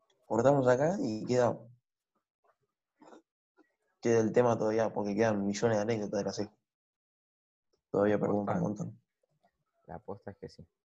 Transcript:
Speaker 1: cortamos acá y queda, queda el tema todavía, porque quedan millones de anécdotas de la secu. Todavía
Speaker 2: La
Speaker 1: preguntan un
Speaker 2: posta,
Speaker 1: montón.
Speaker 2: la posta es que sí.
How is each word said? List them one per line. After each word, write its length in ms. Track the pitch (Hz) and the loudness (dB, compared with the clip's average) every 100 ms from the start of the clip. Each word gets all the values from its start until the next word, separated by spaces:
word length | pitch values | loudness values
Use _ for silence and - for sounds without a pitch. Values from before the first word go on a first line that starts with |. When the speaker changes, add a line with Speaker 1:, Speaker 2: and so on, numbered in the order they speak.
| _ _ - | _ _ -4
Speaker 1:
cortamos 400 | 110 127 143 123 | 2 4 4 4
acá 280 | 127 156 202 | 2 2 -2
y 260 | 113 110 - | -4 -4 -2
queda, 320 | 123 117 - - - _ _ _ _ _ _ _ _ _ _ _ _ - - _ _ _ _ _ _ _ _ | 2 2 0 -10 -20 _ _ _ _ _ _ _ _ _ _ _ _ -20 -20 _ _ _ _ _ _ _ _
queda 200 | 120 113 | 2 2
el 120 | 107 | 4
tema 260 | 123 123 113 | 4 2 2
todavía, 340 | 107 110 107 | 0 0 -2
porque 220 | 104 101 101 | -2 -2 0
quedan 300 | 113 104 101 | 2 0 -2
millones 320 | 101 117 107 | 0 0 0
de 40 | |
anécdotas 380 | 107 110 101 104 | 0 -4 -4 -4
de 40 | |
la 100 | 98 | -4
secu. 200 | 101 101 - _ _ _ _ _ _ _ _ _ _ _ _ _ | -6 -8 -12 _ _ _ _ _ _ _ _ _ _ _ _ _
Todavía 260 | - 104 104 | 0 2 2
Speaker 2:
La 60 | |
Speaker 1:
preguntan 360 | - 104 101 101 | 0 -2 -2 -2
un 60 | 107 | -4
Speaker 2:
posta, 140 | 104 | -6
Speaker 1:
montón. 180 | 113 - _ _ _ _ _ _ _ _ - | -10 -14 _ _ _ _ _ _ _ _ -18
Speaker 2:
la 120 | 85 | -16
posta 320 | - 101 - | -14 -14 -16
es 60 | 95 | -16
que 120 | 92 | -18
sí. 180 | - 87 _ | -20 -20 _